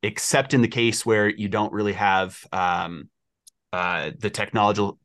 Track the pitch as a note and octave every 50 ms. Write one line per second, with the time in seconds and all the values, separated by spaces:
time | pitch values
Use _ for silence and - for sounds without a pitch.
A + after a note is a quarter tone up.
0 | - G#2 - - - - - C#3 C3+ - C#3+ B2+ A#2 A2+ - A#2+ A#2 A#2 A2+ -
1 | - A2+ A2 G#2+ G#2 G#2 G#2+ G#2+ G#2 G2 G#2+ G#2+ G#2+ F#2+ - G#2 G#2 G#2 F#2 F#2
2 | G#2 G2 F#2+ F#2 F#2+ F#2 - - - - - F#2+ F2+ F2+ F2 F2+ F2 E2+ E2+ D2+
3 | - - _ _ _ _ _ _ _ - _ _ _ - F#2 F2+ F2+ F2+ F2+ E2
4 | D2 D#2+ E2 - - G2+ - - G2+ - - A2 G#2 G#2 G2 G2+ G2+ G2+ - _